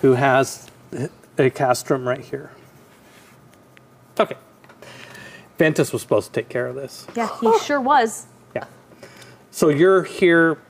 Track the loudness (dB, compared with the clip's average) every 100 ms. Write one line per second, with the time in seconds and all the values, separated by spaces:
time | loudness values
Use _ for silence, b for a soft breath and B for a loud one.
0 | 4 4 4 2 0 -6 -18 -20 -14 -10
1 | -10 -12 -14 -2 0 0 -2 -2 -2 -4
2 | -2 -6 -8 -12 -14 -20 -20 -20 -20 b
3 | b b b b -20 _ _ -20 _ _
4 | _ -4 -4 -4 -18 _ -20 -20 B B
5 | B B B B B 0 0 2 -2 -4
6 | -2 -2 -2 -8 -6 -6 -6 -10 -14 -16
7 | -12 -8 -8 -2 2 2 0 -2 2 2
8 | 2 -4 -18 _ _ -12 -12 -20 _ B
9 | B B B B B 0 2 4 4 4
10 | 0 0 4 4 4 0